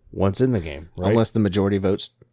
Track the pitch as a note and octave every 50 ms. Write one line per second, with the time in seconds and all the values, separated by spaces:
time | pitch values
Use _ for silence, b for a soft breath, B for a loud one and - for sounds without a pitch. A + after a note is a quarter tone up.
0 | _ - - F2+ F#2+ G2 G2 - B2+ C3 B2 G2 D#2+ D#2+ C#2+ D2 D#2+ - _ F2
1 | F2+ G2 A2 A#2 A2 - - A2+ G#2 G2 F2+ G#2 G2 G2 G2+ G2 F#2+ F#2+ G2+ G#2
2 | - - _ _ - _